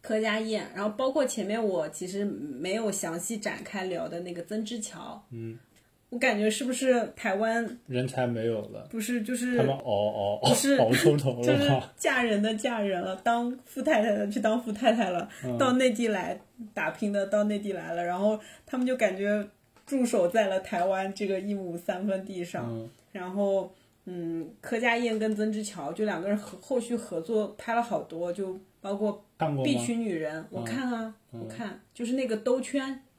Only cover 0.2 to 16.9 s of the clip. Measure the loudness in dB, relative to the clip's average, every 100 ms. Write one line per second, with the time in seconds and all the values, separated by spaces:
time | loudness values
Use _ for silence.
0.2 | 2 0 0 -2 -4 -4 -4 0 0 2
1.2 | 0 0 -2 0 0 0 -2 -4 -6 -2
2.2 | -2 -4 -8 -6 -2 0 0 -2 -4 -4
3.2 | -6 -4 -6 -8 -8 -6 -4 -4 -4 -6
4.2 | -8 -8 -6 -6 -4 -6 -8 -12 -14 -14
5.2 | -14 -10 -10 -12 _ _ _ _ _ 0
6.2 | 0 4 2 2 -2 0 4 4 2 -2
7.2 | -2 2 2 0 -2 -8 -4 -2 -2 0
8.2 | 0 0 0 0 -4 -12 -10 -6 -2 -2
9.2 | -2 -2 0 2 2 2 0 2 2 2
10.2 | 0 4 4 6 6 6 6 6 6 6
11.2 | 2 2 4 6 6 4 0 -2 0 2
12.2 | 4 4 2 0 -2 0 0 0 -2 -2
13.2 | 2 2 0 -4 -10 -4 2 4 4 2
14.2 | 0 2 2 2 -2 2 2 4 2 0
15.2 | -4 -8 -4 2 4 6 4 4 0 0
16.2 | -2 -8 -12 -18 -12 -4 -4